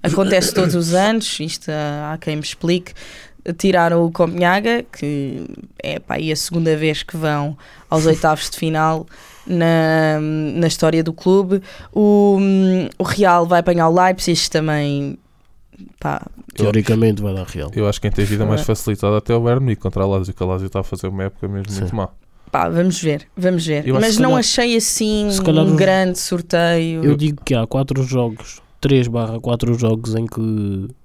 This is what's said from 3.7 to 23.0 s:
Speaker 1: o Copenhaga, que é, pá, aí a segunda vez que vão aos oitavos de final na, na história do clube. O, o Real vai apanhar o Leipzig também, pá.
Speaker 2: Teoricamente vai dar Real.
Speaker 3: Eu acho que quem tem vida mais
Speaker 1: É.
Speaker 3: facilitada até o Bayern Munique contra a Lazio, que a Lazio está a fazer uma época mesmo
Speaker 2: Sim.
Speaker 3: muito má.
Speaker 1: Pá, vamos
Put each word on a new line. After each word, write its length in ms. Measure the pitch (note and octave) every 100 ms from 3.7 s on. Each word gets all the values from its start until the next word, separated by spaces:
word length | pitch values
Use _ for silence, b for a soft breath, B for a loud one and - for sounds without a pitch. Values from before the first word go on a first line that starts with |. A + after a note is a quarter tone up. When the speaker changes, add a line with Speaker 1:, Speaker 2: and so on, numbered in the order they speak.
| F3+ E3+ E3+
Speaker 1:
o 60 | E3+
Copenhaga, 760 | E3 E3+ F3 F3 F#3+ A3 A#3 - -
que 460 | D3 C#3+ C#3 - - - - -
é, 200 | - -
pá, 160 | - -
aí 160 | D#3
a 40 | D3+
segunda 400 | - E3+ E3 D#3
vez 280 | D#3 D3+
que 120 | - E3
vão 400 | D#3 D3 D3 D3 B B B
aos 160 | D#3+
oitavos 460 | D#3+ D#3+ D#3+ D3+ -
de 60 | -
final 500 | D#3+ D#3+ D#3 D#3+ D#3+ B B B -
na, 720 | F3 E3 E3 D#3+ D#3+ D#3 D3+
na 460 | D3+ D#3 D3+ - E3
história 340 | - D#3+ E3
do 80 | E3
clube. 500 | E3 F3+ F#3+ F#3 G3 F#3+ B B
O, 460 | - G#3 G#3 G3+ G3 G3 F#3+ F#3+ F#3 D3 -
o 60 |
Real 420 | F3+ - F#3+ F3 E3+
vai 140 | F3
apanhar 280 | E3+ F3 E3
o 60 |
Leipzig 560 | F3 F#3 F#3 - E3 -
também, 680 | D#3+ D#3 D3+ C#3+ C#3+ C#3 C#3 _ _ _ - _ - F#3+ _
pá. 260 | - - - - -
Speaker 2:
Teoricamente 680 | - G#2 A2 G#2 A2 A2+ G2+
vai 120 | G#2
dar 120 | F#2+ F2+
Real. 240 | E2+ C#2+
Speaker 3:
Eu 160 | A#2+ G#2
acho 120 | -
que 80 | G#2
quem 80 | G2+
tem 80 |
vida 200 | G2+ G#2
mais 180 | G#2+ A2
Speaker 1:
É. 20 |
Speaker 3:
facilitada 540 | - A2 - G2+ G2+ G#2+
até 140 | -
o 80 | A#2
Bayern 220 | A#2+ B2
Munique 180 | C3 G#2
contra 200 | F#2 F#2
a 40 | G2
Lazio, 260 | G2 F#2
que 80 | -
a 40 | F#2
Lazio 200 | F#2 F#2+
está 140 | G2
a 20 |
fazer 240 | F#2+ - F#2+
uma 160 | G2
época 240 | F#2+ - G2
mesmo 240 | G2 G2+
Speaker 2:
Sim. 100 | G2
Speaker 3:
muito 120 | F#2
má. 140 | G#2+ F#2+ - _ - -
Speaker 1:
Pá, 180 | C#3 E3+
vamos 320 | E3 F#3 E3+